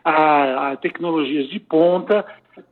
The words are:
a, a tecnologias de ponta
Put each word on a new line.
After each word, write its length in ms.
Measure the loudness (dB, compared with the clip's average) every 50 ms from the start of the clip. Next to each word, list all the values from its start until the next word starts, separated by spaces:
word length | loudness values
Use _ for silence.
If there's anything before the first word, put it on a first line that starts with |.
| -4
a, 680 | 0 2 2 4 4 4 4 2 0 0 -2 -4 -4
a 60 | -6
tecnologias 720 | -6 -6 -8 -6 -6 -6 -4 -2 -2 -2 -2 -2 -4 -4 -4
de 100 | -8 -12
ponta 640 | -6 -2 2 2 4 4 2 0 0 0 0 0 0 -4 -12 -20 _ _ _ -20 -20 _